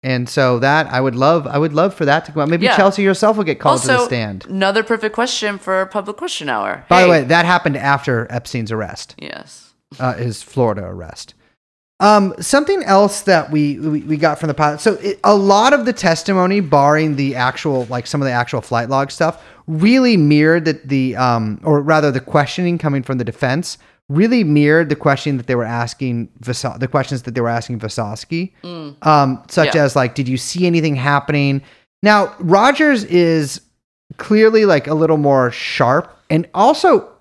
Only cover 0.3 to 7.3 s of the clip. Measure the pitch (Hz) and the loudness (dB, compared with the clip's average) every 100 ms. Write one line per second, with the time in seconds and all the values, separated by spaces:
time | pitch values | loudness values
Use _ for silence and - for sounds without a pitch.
0.3 | - 131 120 135 143 120 127 135 120 139 | 0 2 2 2 2 0 -2 -2 0 2
1.3 | 165 139 143 156 147 190 185 147 151 165 | 2 0 -2 -2 0 -2 0 0 0 -2
2.3 | 151 147 170 226 196 196 196 196 190 214 | -4 -2 0 2 4 2 2 0 2 2
3.3 | 214 175 143 - - - 254 240 120 107 | 0 -2 0 0 0 2 0 0 -2 -6
4.3 | 95 - 190 196 202 220 226 220 214 254 | -8 -10 -2 0 0 -2 -2 -2 -4 -4
5.3 | - 214 196 - 190 190 214 196 214 349 | -4 -6 -6 -4 -4 -2 -6 -8 -10 -10
6.3 | - 147 113 101 - - 180 180 165 127 | -8 -4 -4 -4 -6 2 4 6 4 2